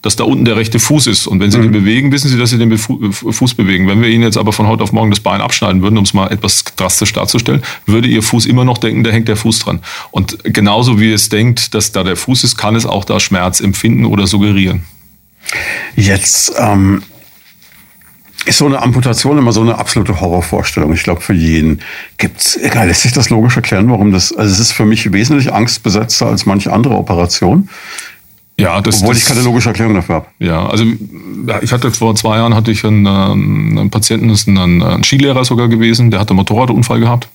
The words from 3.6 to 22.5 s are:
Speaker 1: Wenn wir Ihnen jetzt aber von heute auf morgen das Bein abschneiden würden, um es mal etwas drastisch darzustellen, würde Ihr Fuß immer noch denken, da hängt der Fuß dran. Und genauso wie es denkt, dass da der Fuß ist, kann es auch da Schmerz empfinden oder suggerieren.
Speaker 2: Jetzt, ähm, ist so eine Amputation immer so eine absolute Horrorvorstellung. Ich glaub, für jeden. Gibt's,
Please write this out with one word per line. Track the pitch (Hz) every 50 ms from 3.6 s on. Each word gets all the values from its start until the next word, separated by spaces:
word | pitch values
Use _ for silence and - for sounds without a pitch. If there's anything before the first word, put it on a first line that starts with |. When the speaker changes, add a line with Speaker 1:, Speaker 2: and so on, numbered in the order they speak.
| 104 95 95 90 95 95
Speaker 1:
Wenn | 98 107
wir | 117 117
Ihnen | 113 117 117
jetzt | 113 107 107
aber | 104 110 104
von | - 107 104
heute | 110 107 104
auf | 98 -
morgen | 110 110 107
das | 101 98
Bein | - 98 95 98
abschneiden | 104 117 - - - 104 92 95 92
würden, | 101 110 107
um | 101
es | 98 -
mal | 98 95 -
etwas | - 98 - - - - - - -
drastisch | - 95 90 - - 107 101 -
darzustellen, | 104 95 101 - 123 123 - 139 143 - - - - -
würde | - 101 117 120
Ihr | 123 120 110 107
Fuß | - - 117 110
immer | - 120 123 123
noch | 127 120 -
denken, | - 113 - - -
da | 113
hängt | 107 117 113
der | 117 107
Fuß | 104 - 113 113 113
dran. | - - 92 85 - - - - - - -
Und | - 95 - - - -
genauso | - - 117 104 101 101 110 120 123 123 101
wie | 107 110 110
es | 104 - -
denkt, | 110 104 110 123 120 - - - -
dass | 110 104 -
da | - 98 92
der | 95 90
Fuß | - - - 135 127 -
ist, | 117 -
kann | - - 104 110
es | 113 113
auch | 98 95 98 98
da | - 104 101
Schmerz | - - 98 92 90 92 101 -
empfinden | - 101 98 - - 113 117 - 120
oder | 113 110 101 98 95
suggerieren. | 104 101 101 104 101 98 95 92 87 90 - - - - _ - _ _ _ _ _ _ - - - - - - - - - - -
Speaker 2:
Jetzt, | - 101 98 95 92 - - - - - - - -
ähm, | 123 107 104 98 98 95 101 - - - - - - _ _ _ _ - _ _ - - _ - - _ _ _ - - - _ _ - - - -
ist | - 123 -
so | 147
eine | 139 139 139
Amputation | - 127 117 127 123 131 113 117 - 135 147
immer | 147 131 117 110
so | 107
eine | 113 117 113 -
absolute | 110 - - 117 98 98 104 80
Horrorvorstellung. | 87 87 85 90 87 - - 92 - - - - 80 78 80
Ich | 82 -
glaub, | - 90 82 -
für | - 101
jeden. | 85 80 80 80 80 78 80 76 - - - - - - - -
Gibt's, | - - - - - - -